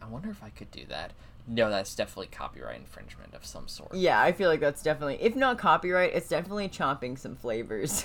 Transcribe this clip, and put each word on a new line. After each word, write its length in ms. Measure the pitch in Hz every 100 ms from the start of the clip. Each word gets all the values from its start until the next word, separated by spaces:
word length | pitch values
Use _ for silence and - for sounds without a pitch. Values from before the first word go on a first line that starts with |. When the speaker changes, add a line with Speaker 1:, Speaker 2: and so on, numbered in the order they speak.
Speaker 1:
"I 40 | 110
wonder 240 | 120 214
if 120 | 202
I 80 | 107
could 200 | - -
do 120 | - 67
that." 260 | 69 87 - - - -
No, 220 | 117 110
that's 260 | 98 98
definitely 340 | - 104 - 90
copyright 480 | - 65 64 60 60
infringement 540 | - - - - -
of 100 | -
some 240 | - - -
sort. 240 | - -
Speaker 2:
Yeah, 240 | 190 175 110
I 140 | 143
feel 160 | 175 185
like 120 | 156
that's 220 | 147 143
definitely, 360 | 156 147 147 -
if 160 | 226 262
not 220 | 262 240
copyright, 560 | 180 165 180 180 180
it's 140 | 175 -
definitely 420 | 160 175 208 190
chomping 480 | - 143 139 127 135
some 180 | - 123
flavors. 680 | 120 113 117 107 151 -